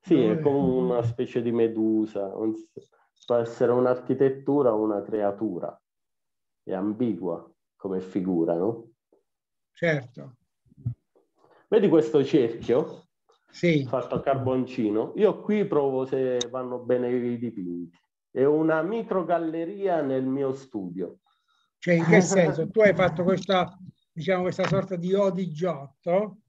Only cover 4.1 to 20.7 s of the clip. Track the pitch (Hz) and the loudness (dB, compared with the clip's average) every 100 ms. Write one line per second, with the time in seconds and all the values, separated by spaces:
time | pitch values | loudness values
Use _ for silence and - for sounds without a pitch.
4.1 | 131 135 135 139 143 127 107 107 101 101 | 2 2 2 0 2 4 2 0 -2 -2
5.1 | 107 101 101 107 87 - - _ _ _ | -2 -2 -2 -4 -4 -8 -12 _ _ _
6.1 | _ _ _ _ _ - 95 101 107 123 | _ _ _ _ _ -8 -4 -4 -2 -2
7.1 | 92 92 82 - _ _ _ 98 92 92 | -2 -4 -8 -10 _ _ _ -6 -6 -4
8.1 | 104 92 87 82 85 95 123 - _ _ | -4 -2 0 2 2 0 -4 -12 _ _
9.1 | _ _ _ _ _ _ _ 170 151 120 | _ _ _ _ _ _ _ 0 0 -4
10.1 | - 139 - _ _ _ _ - - _ | -18 -20 -20 _ _ _ _ -8 -8 _
11.1 | _ _ _ _ _ _ 208 196 160 156 | _ _ _ _ _ _ 4 6 4 4
12.1 | 147 135 156 117 - - 120 160 - _ | 2 4 4 2 -2 0 0 0 -10 _
13.1 | _ _ _ _ - 175 151 127 131 127 | _ _ _ _ -2 2 2 0 -4 -4
14.1 | 123 - 135 127 131 123 - 107 104 127 | -4 0 0 0 0 -2 -2 0 0 -2
15.1 | - 202 - - 208 185 147 139 131 131 | 2 2 2 -2 0 2 0 0 0 -2
16.1 | 135 131 123 120 131 127 123 120 127 123 | -2 0 -2 -4 -8 -8 -8 -2 0 0
17.1 | 123 120 120 117 113 90 87 85 _ _ | -2 -2 -4 -6 -8 -8 -8 -10 _ _
18.1 | _ _ 127 135 151 160 160 165 226 208 | _ _ 0 2 4 2 0 0 -4 -4
19.1 | 190 165 170 165 160 165 202 196 170 143 | -4 0 -2 -2 -4 -6 -4 -2 -2 0
20.1 | 131 131 135 135 135 - | -2 -2 -2 -2 -4 -8